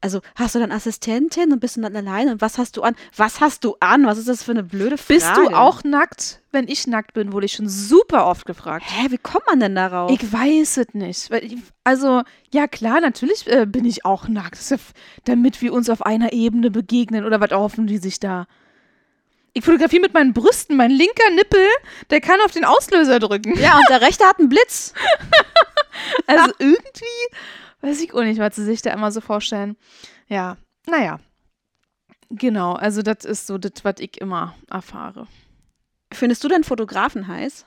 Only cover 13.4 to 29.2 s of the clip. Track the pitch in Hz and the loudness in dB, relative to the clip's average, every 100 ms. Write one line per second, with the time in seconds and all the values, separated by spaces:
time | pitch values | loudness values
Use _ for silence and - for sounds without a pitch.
13.4 | - 262 214 247 240 185 180 196 - 214 | 0 2 2 -2 -2 -2 -2 -4 -2 -6
14.4 | 180 - - 269 - _ - - - 240 | -6 -14 -6 -6 -6 _ -20 -14 -2 2
15.4 | 240 - 240 247 233 226 - 220 233 240 | 2 0 -2 -2 -2 -2 0 0 0 0
16.4 | 226 226 233 214 190 240 240 220 208 220 | 0 0 0 -2 -2 -2 0 -2 -2 0
17.4 | 202 196 208 208 220 208 185 - 196 185 | 0 0 -2 -2 -4 -4 -6 -8 -8 -8
18.4 | 175 _ _ _ _ _ _ _ _ _ | -10 _ _ _ _ _ _ _ _ _
19.4 | _ - 269 330 311 349 359 330 277 240 | _ -6 2 4 4 2 2 2 2 4
20.4 | 233 508 - 277 240 269 349 466 453 349 | 2 2 0 2 4 4 2 4 2 4
21.4 | - 403 381 453 - - - 302 - 370 | 2 4 4 2 -4 -20 -2 -2 2 2
22.4 | 427 330 - 285 - 381 294 254 214 202 | 2 0 2 2 4 2 4 2 2 -4
23.4 | 214 349 302 302 277 254 247 - 381 403 | -2 2 6 6 6 6 4 6 4 6
24.4 | 302 277 494 - - - 807 659 - 659 | 4 4 2 0 -12 -6 0 0 4 2
25.4 | - - 622 - 587 - - 508 - 302 | 4 2 2 0 -6 -8 -6 -6 2 4
26.4 | 320 - 269 349 539 - 453 466 480 - | 4 2 4 4 2 -14 -12 -8 -10 -10
27.4 | - - - _ 277 294 330 - 226 214 | -20 -20 -20 _ -8 -6 -4 -2 -2 0
28.4 | 214 208 208 220 - - 214 214 | -2 -4 -4 -4 -4 -4 -4 -6